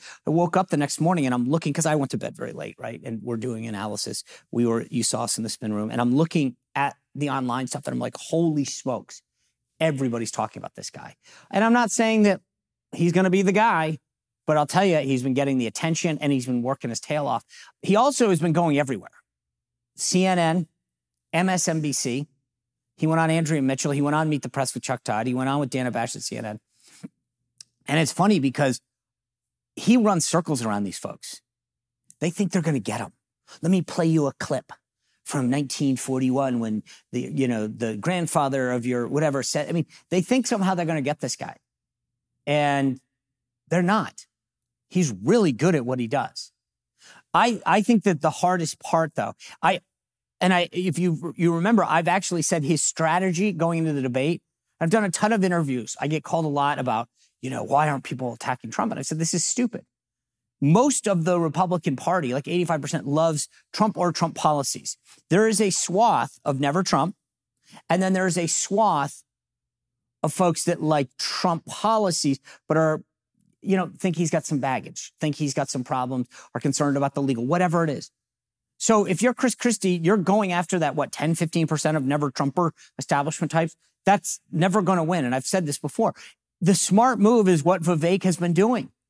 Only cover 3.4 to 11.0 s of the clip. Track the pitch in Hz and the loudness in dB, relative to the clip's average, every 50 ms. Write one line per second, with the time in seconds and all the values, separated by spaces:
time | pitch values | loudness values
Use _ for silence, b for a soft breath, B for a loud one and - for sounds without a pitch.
3.4 | 110 127 117 110 113 113 107 98 104 107 107 104 - - 110 - B B B B | -6 -6 -6 -6 -8 -8 -8 -8 -8 -8 -6 -8 -8 -8 -8 -10 B B B B
4.4 | B _ - 117 120 117 113 117 - - - 120 117 - - 117 120 110 - - | B _ -2 0 2 2 2 0 -2 -2 -2 -2 -2 0 -2 -2 -2 -4 -4 -4
5.4 | 113 110 - - - 107 107 104 107 113 120 120 120 120 123 143 165 160 - 170 | -6 -6 -8 -6 -6 -4 -4 -4 -4 -4 -2 0 0 2 2 2 2 2 2 0
6.4 | 143 131 - - _ _ - 135 143 139 - - _ _ - 139 147 143 135 135 | 0 0 -2 -6 _ _ -4 -2 -2 -2 -4 -8 _ _ -8 -6 -4 -2 -2 -2
7.4 | 127 123 120 127 131 123 - 135 - 135 127 123 120 120 - - - - 156 165 | -2 -2 -2 -4 -4 -6 -8 -8 -8 -6 -6 -4 -6 -6 -8 -10 -8 -4 0 0
8.4 | 170 165 151 147 139 - - - - 135 123 101 - - - - - _ _ _ | 2 2 2 0 -2 -4 -6 -8 -6 -6 -6 -6 -8 -12 -18 -20 -20 _ _ _
9.4 | _ _ _ _ _ _ _ - 160 160 151 131 135 123 117 117 117 110 - - | _ _ _ _ _ _ _ -2 -2 0 0 0 -2 -2 -2 -4 -4 -6 -4 -4
10.4 | 110 110 - - - - - - - - - - | -6 -6 -8 -12 -14 -14 -14 -14 -14 -14 -14 -16